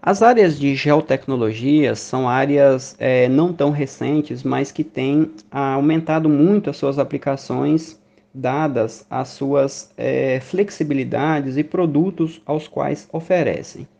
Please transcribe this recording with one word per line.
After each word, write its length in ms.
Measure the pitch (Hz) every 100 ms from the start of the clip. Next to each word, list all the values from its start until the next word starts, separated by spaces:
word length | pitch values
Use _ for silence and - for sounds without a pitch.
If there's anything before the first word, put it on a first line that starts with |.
| -
As 160 | 196
áreas 380 | 226 240 185 143
de 160 | 139 135
geotecnologia 1200 | 147 147 151 131 - 135 110 110 127 151 139 110
são 320 | - 131 127
áreas, 640 | 123 135 143 139 131 131 -
eh, 300 | 123 127 123
não 240 | 135 170
tão 180 | 170 147
recentes, 720 | 147 139 - 123 151 147 123
mas 260 | 131 127 139
que 140 | -
têm 480 | 151 - 135 143 156 - _
aumentado 800 | 139 139 135 147 160 160 160 160
muito 420 | 143 160 208 196
as 60 | 135
suas 240 | 139 139
aplicações, 1000 | 135 139 139 139 - 127 139 160 165 - _ _ _
dadas 720 | 135 127 139 156 123 113 - -
as 200 | 123 131
suas, 640 | - 139 143 139 - - -
eh, 460 | 127 131 131 131
flexibilidades 1120 | 127 185 202 - 156 139 127 120 147 156 139 131
e 80 |
produtos 760 | 151 175 175 143 180 180 160 160 -
aos 220 | 151 -
quais 400 | - 151 - -
oferecem. 760 | 165 165 185 131 76 - - 135